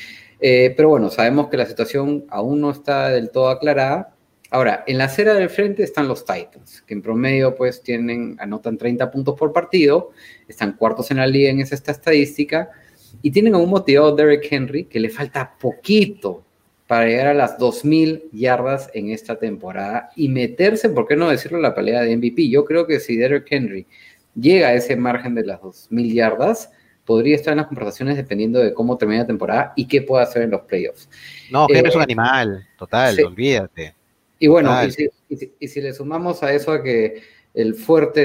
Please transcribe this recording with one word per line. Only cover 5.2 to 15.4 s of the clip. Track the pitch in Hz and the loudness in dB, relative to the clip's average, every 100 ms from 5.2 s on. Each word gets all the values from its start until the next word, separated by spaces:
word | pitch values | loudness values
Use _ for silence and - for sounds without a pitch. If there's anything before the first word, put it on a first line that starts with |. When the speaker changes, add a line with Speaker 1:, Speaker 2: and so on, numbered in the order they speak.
| 214 | 2
Speaker 1:
del | 208 180 | 2 2
frente | - 202 202 | 0 -2 -2
están | 190 - 139 | -2 -2 -4
los | 110 | -4
Titans, | - 90 87 - - - - | -6 -8 -10 -20 -20 -20 -14
que | |
en | 104 | -10
promedio, | 104 113 131 135 131 | -4 -2 0 2 0
pues, | 127 127 123 | 0 -4 -4
tienen, | - 117 120 120 117 - | -6 -4 -4 -6 -8 -10
anotan | 101 107 117 110 | -10 -8 -8 -6
treinta | 120 120 131 | -4 -4 -4
puntos | 135 135 131 | -4 -4 -2
por | 151 | -2
partido, | 170 170 190 143 160 - - - - - | -2 0 2 4 2 0 -12 -20 -20 -20
están | - 104 | -8 -6
cuartos | - 110 110 123 | -2 -2 -2 -4
en | 135 | -2
la | 131 | 0
liga | 139 139 | 2 2
en | 135 | 2
esa, | 131 | -2
esta | 135 - | -6 -8
estadística, | 147 170 151 143 147 147 160 165 - _ _ _ - | -6 2 2 2 -2 -4 -4 -4 -12 _ _ _ -6
y | 151 | -2
tienen | 196 226 | 2 4
a | 190 | 4
un | 175 | 2
motivado | 190 190 139 151 | 2 4 4 6
Derrick | 147 151 147 - | 4 4 4 0
Henry | 143 127 143 | -4 -4 -6
que | 185 117 | -6 -4
le | 110 | -4
falta | - 143 143 | -6 -8 -8